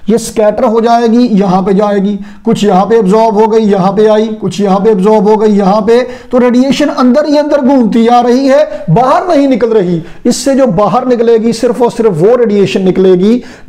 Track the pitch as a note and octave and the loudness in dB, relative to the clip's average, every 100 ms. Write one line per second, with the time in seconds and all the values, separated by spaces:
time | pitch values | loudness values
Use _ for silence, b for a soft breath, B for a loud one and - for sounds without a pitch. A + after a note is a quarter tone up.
0 | - A3+ A3+ A3+ G#3 - A#3+ A3+ A#3 A#3 | -4 -4 -2 -2 -2 0 -2 0 0 0
1 | A#3 A#3+ B3 G3 G3 F#3+ F#3+ F#3+ G#3 G3+ | 2 2 2 0 0 0 0 0 0 -2
2 | G3 G3+ B B A3+ - G3+ F#3 G3+ A3+ | -2 -6 B B -4 0 0 0 2 0
3 | F#3 A3 A3+ G#3 A3 A3+ G#3+ G3 F#3 G3+ | 2 2 2 2 0 2 0 0 0 0
4 | G#3+ G#3+ A3 G#3+ F#3+ - G3+ G3 A3 G3+ | 2 2 -2 -4 -8 -4 -2 0 0 0
5 | G3+ A3 G3+ G#3+ G#3+ G3+ F#3 G#3+ G#3 A#3+ | 2 2 2 2 2 0 0 0 0 0
6 | A#3+ B B B3 B3 B3 C4+ - D4+ D4 | -2 B B 0 2 2 0 0 -2 0
7 | B3+ C#4 D#4 D4 D4 D4 B3+ C#4 A3 A3+ | 0 0 0 0 0 0 2 2 2 2
8 | A3+ A#3+ A#3+ B3 C4+ C#4 D4+ - - B3+ | 2 2 2 0 2 0 0 -4 -2 0
9 | B3+ F4 F#4 D4 C#4 A#3 A3+ A3 F3+ E3+ | 2 0 0 0 0 0 0 0 0 -4
10 | - B B3 - C#4 C4+ B3+ F3+ G#3 B3 | -8 B -4 -2 -2 0 0 0 0 -2
11 | B3+ A#3+ A#3 A3+ A3+ A3+ B3 B3 A#3 - | -2 -2 0 0 0 -2 -2 0 -2 0
12 | A3 D#3 G3 B3 G#3+ G3+ F#3+ G3+ F#3 F3 | -2 2 2 2 2 0 0 0 -2 0
13 | F#3+ F3+ G3+ A#3+ B B | 2 2 2 0 B B